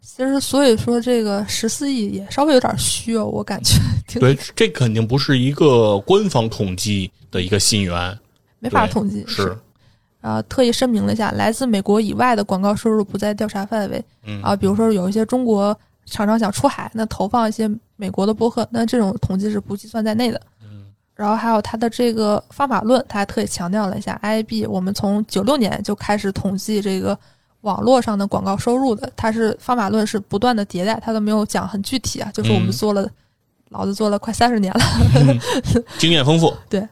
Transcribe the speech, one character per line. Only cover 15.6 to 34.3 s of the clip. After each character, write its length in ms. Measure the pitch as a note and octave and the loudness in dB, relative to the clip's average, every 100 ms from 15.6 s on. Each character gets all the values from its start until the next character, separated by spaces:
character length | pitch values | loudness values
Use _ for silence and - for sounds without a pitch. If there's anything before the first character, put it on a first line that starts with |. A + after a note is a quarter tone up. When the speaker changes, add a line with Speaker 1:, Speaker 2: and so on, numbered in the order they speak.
| G3+ G#3+ _ _ - | 0 -2 _ _ -16
Speaker 1:
厂 200 | - G#3 | -4 0
商 120 | A3+ | 2
想 140 | G#3 | 0
出 160 | - A#3 | 0 0
海， 220 | - - | -2 -10
那 120 | A3+ A3 | -6 -6
投 200 | - F#3+ | -4 -2
放 220 | B3 A3 | 0 0
一 40 | |
些 160 | A3 A3 G#3+ _ _ | 0 -2 -2 _ _
美 140 | F#3+ | -8
国 160 | F#3+ G3 | -2 0
的 80 | |
播 160 | G#3+ A3+ | 2 0
客， 180 | A#3+ G#3+ | 0 -2
那 140 | A#3 | -2
这 140 | A3+ B3 | 0 2
种 180 | G3+ A3+ | 0 0
统 160 | - F#3+ | -2 0
计 120 | G#3 | 0
是 80 | G#3 | -4
不 160 | G3+ | -6
计 140 | G3+ A3 | -10 -8
算 160 | A#3 | -4
在 80 | G#3+ | -2
内 160 | G#3+ B3 | 0 0
的。 100 | A#3 - _ | -2 -10 _
Speaker 2:
嗯。 220 | G#2+ G#2 G2+ _ _ - | -20 -20 -20 _ _ -6
Speaker 1:
然 100 | G#3 | -2
后 60 | |
还 140 | A3 A3+ | 0 2
有 140 | A3 | 0
他 160 | G#3+ A3+ | 0 -2
的 100 | A#3 | -4
这 240 | A3+ A#3+ | 0 0
个 320 | A3+ G#3+ G#3 - | 2 0 0 -4
方 180 | - C#4 | -4 -2
法 140 | G#3 | 0
论， 200 | G#3+ B3+ - | 2 2 2
他 100 | G#3 | -4
还 60 | |
特 180 | G3+ - | -4 -2
意 40 | G3+ | -4
强 240 | - F3 | -4 -4
调 160 | G3+ G3+ | -2 -2
了 100 | F#3+ | -4
一 40 | |
下 160 | G3 - | -6 -6
，I 200 | G#3 A3 | -2 -2
A 20 | |
B， 240 | A3 A3 G#3+ | -2 -4 -4
我 140 | G3 | -2
们 120 | F#3 | -2
从 320 | G3+ G3+ G#3 | -2 0 0
九 180 | A3 - | 0 0
六 140 | G3+ D4 | 2 2
年 260 | G#3 - | 2 -2
就 120 | G3+ | -4
开 240 | G#3 - G#3 | -6 -2 -2
始 120 | G3+ | -2
统 280 | G3+ G3 F#3+ | -4 -4 -4
计 240 | - G#3+ | -2 -2
这 180 | G3+ F#3+ | 0 -2
个 180 | F#3+ G3 _ _ _ _ | -2 -4 _ _ _ _
网 200 | G#3+ F#3 | -6 -2
络 220 | A3+ B3+ | 4 4
上 160 | A#3 G#3 | 4 -2
的 80 | G3 | -2
广 180 | - | -2
告 120 | G3 G3+ | -2 -2
收 200 | - B3 | 0 0
入 180 | C4+ | 0
的， 160 | G#3+ B3+ - | -2 -6 -4
它 140 | A3+ | -2
是， 260 | A3 A3 - | 0 -2 -2
方 160 | - B3 | -2 -2
法 120 | G3 | 0
论 180 | G#3+ G#3+ | 0 0
是 120 | G#3+ | -2
不 200 | G3+ G3+ | -4 0
断 160 | B3 | 0
的 120 | A#3 G3+ | 0 -2
迭 180 | F3 | -2
代， 160 | F#3 A3 | -2 -2
他 100 | - | -2
都 80 | A3 | -2
没 100 | G#3 | 0
有 160 | G#3+ G#3+ | 0 0
讲 200 | G3 F#3 | -2 -4
很 160 | G3 | -6
具 160 | G3+ C4 | -4 -4
体 220 | - - | -4 -8
啊， 100 | G#3 | -8
就 80 | - | -2
是 80 | A2+ | 2
我 60 | A2+ | 2
们 120 | F3+ | 2
做 220 | A#2 G#3+ | 0 0
了， 100 | G3+ | 0
Speaker 2:
嗯。 80 | G3 - _ _ _ _ _ | -2 -8 _ _ _ _ _
Speaker 1:
老 160 | - F#3+ | -6 -6
子 80 | |
做 160 | G2 G#3+ | -2 -2
了 80 | G3+ | -2
快 140 | - | -4